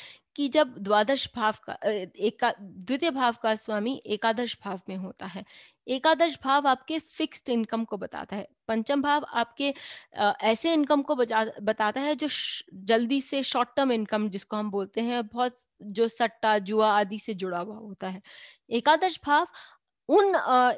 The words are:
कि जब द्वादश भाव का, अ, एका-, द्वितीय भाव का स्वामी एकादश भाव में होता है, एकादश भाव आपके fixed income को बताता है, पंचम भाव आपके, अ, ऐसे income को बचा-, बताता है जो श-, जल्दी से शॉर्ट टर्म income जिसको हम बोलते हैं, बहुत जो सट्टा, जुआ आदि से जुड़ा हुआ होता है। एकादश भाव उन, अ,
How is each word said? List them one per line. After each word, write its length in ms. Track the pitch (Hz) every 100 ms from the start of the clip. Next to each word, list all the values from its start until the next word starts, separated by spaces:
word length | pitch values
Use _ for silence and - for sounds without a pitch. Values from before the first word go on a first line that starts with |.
| - - _ -
कि 140 | 285
जब 280 | 302 294 240
द्वादश 520 | 202 208 214 269 - -
भाव 200 | 220 220
का, 100 | -
अ, 160 | - 208 208 185 -
एका-, 400 | 208 - 240 -
द्वितीय 500 | 196 185 185 262 339
भाव 240 | 262 247 233
का 120 | 226 220
स्वामी 460 | - 214 214 269 -
एकादश 520 | 208 226 220 240 -
भाव 180 | 202 190 -
में 60 | 190
होता 300 | 185 - 190
है, 200 | 180 208 - - _ -
एकादश 520 | 262 311 320 339 277
भाव 240 | 269 285 277
आपके 320 | 254 - 311
fixed 500 | - - 220 - -
income 360 | 240 220 226 226
को 120 | 202
बताता 380 | 185 156 139 202
है, 120 | - _ -
पंचम 340 | 226 220 285
भाव 240 | 285 294 -
आपके, 440 | 240 233 - 285 277 - - -
अ, 240 | - 208 -
ऐसे 320 | 214 226 330
income 280 | 330 285 294
को 140 | 277 285
बचा-, 360 | 240 220 220 -
बताता 400 | 208 214 214 208
है 140 | 294 294
जो 120 | 302
श-, 360 | - - - -
जल्दी 480 | 190 196 226 233 277
से 220 | 262 277
शॉर्ट 260 | 254 269 247 -
टर्म 160 | 269
income 380 | 233 214 214 214
जिसको 280 | 196 - 214
हम 140 | 214
बोलते 300 | 202 190 -
हैं, 260 | 233 240 214
बहुत 280 | 233 247 247 _ _
जो 260 | 208 196 226
सट्टा, 520 | - 226 - 220 214
जुआ 400 | 190 214 214 208
आदि 200 | 208 208
से 140 | -
जुड़ा 260 | 202 185 175
हुआ 180 | 180 214
होता 320 | 220 196 190
है। 120 | 190 - - - - _
एकादश 500 | 233 254 320 370 320 -
भाव 220 | 294 349 - - _ _ _ -
उन, 240 | 330 403
अ, 380 | 349 - 254 247